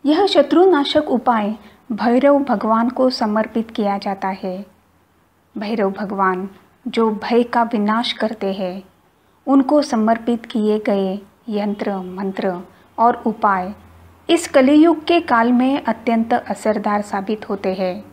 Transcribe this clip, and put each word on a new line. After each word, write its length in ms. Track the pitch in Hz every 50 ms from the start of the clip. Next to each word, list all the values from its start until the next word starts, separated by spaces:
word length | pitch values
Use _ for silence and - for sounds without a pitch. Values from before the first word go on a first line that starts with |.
| _
यह 220 | 277 302 330 403
शत्रुनाशक 800 | 381 - 349 277 277 - 330 370 381 349 285 277 277 - 302 302 302
उपाय 480 | 277 226 - 262 240 220 208 202 220 - - - - _ _ _
भैरव 460 | 233 202 214 240 240 254 262 277 285 277
भगवान 500 | 269 269 240 202 240 214 220 226 233 247
को 220 | 254 - 262 254
समर्पित 600 | 254 - 240 214 214 220 220 - - 226 220 226
किया 280 | - - 208 202 202 202
जाता 300 | - 214 196 196 - 190
है। 380 | 196 190 - 190 185 190 202 - _ _ _ _ _ _ _ _ _ _ _ _ _ _ _ _ _
भैरव 340 | 214 214 208 233 220 202 196
भगवान 600 | 196 - 214 190 - 196 196 185 185 185 190 196 - - _ _ _ _ _ 247
जो 220 | - 233 226 220
भय 320 | 214 202 - - 247 233
का 200 | 240 233 - 226
विनाश 500 | 202 214 - 214 202 208 214 226 247 -
करते 400 | - - 220 220 240 - 208 196
हैं, 320 | 190 196 196 180 180 196 - _ _ _ _ _ _ _ _ _ _ _ _
उनको 360 | - 269 277 262 269 302 302
समर्पित 640 | 277 - - 220 214 220 226 233 - - 190 226 -
किए 320 | - - 226 208 214 214 214
गए 420 | 208 - 202 196 190 190 185 202 - _ _ _ _ -
यंत्र, 480 | 214 208 202 208 202 208 214 208 196
मंत्र 680 | 190 185 180 185 185 196 190 190 - - 196 180 175 190 - - _ _ _ _ -
और 240 | 226 240 240 240 -
उपाय 480 | 226 208 - - 208 196 190 180 190 208 - - - - - - - _ _ _ -
इस 180 | 339 330 339 -
कलियुग 560 | - 285 262 262 294 302 311 339 320 311 -
के 160 | - 339 339
काल 320 | 339 - 254 233 226 240
में 320 | 247 240 254 262 277 - -
अत्यंत 480 | - 220 - - - 240 226 226 226
असरदार 680 | - - - - 202 - - 214 208 208 202 214 208 208
साबित 460 | 208 - - 202 196 196 214 214 - -
होते 260 | 208 196 - 196 185
हैं। 300 | 190 190 185 180 208 208 -